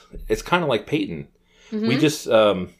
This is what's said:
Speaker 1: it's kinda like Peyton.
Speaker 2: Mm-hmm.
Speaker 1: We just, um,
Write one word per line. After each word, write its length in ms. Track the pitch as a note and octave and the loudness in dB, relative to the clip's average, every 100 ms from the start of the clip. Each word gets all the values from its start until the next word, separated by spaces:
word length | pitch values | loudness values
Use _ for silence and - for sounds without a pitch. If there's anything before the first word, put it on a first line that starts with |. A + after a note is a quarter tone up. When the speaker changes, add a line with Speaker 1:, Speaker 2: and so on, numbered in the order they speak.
| _ - - | _ -10 -4
Speaker 1:
it's 140 | A2 | -4
kinda 240 | - F3+ D#3 | 0 0 0
like 200 | A2+ - | -2 -2
Peyton. 420 | D3+ - D#2+ C#2+ _ _ _ - | -4 -4 -8 -12 _ _ _ -10
Speaker 2:
Mm-hmm. 160 | G#3+ G#3+ | -4 0
Speaker 1:
We 80 | C3+ | 2
just, 300 | D3+ D3 - | 2 2 2
um, 420 | A2+ G#2 F#2+ F2 | 4 4 2 -4